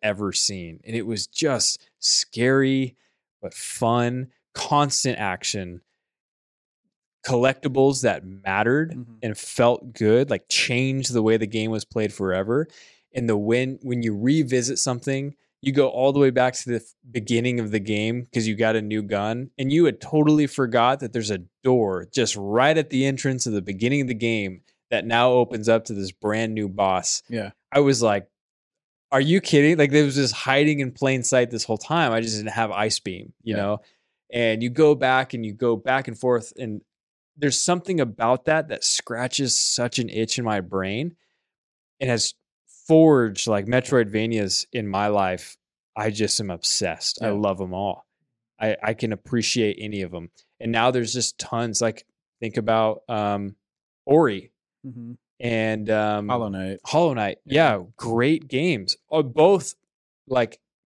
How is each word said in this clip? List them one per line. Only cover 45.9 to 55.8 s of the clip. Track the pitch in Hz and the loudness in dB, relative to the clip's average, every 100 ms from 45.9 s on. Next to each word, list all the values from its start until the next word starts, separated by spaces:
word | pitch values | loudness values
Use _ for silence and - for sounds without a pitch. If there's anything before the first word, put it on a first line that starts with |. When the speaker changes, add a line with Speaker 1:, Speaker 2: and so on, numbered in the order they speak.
| 107 | -6
Speaker 1:
I | 110 | -4
just | 104 104 - | -2 -2 -2
am | 101 | -4
obsessed. | 85 - - 95 80 - - | -6 -4 -2 -2 -4 -6 -4
I | 113 | -4
Speaker 2:
Yeah. | |
Speaker 1:
love | 104 104 95 | 0 0 -2
'em | 92 | -6
all. | 92 101 - _ _ _ _ _ _ | -4 -6 -6 _ _ _ _ _ _
I, | 110 101 | -4 -2
I | 107 | -4
can | 110 117 | -4 -4
appreciate | 104 - 120 107 123 104 104 | -6 -4 -2 -2 0 -2 -2
any | 107 101 | -8 -8
of | 90 | -8
'em. | 87 85 _ _ _ | -10 -14 _ _ _
And | 113 | -4
now | 113 123 | 2 2
there's | 127 113 | 0 -2
just | 123 - - | -4 -4 -6
tons. | - 117 117 104 | -8 -6 -4 -2
Like, | 117 110 _ _ _ _ | -2 -4 _ _ _ _
think | 113 120 | -8 -4
about, | 110 113 110 104 - | 0 2 2 -2 -6
um, | 110 104 101 101 - _ _ _ _ - | -4 -2 -4 -6 -12 _ _ _ _ 2
Ori | 151 143 95 - _ _ _ 135 | 4 4 0 -10 _ _ _ -18
Speaker 2:
Mm-hmm. | 120 117 120 _ _ | -16 -16 -18 _ _
Speaker 1:
and, | 120 113 110 110 | -2 0 0 -2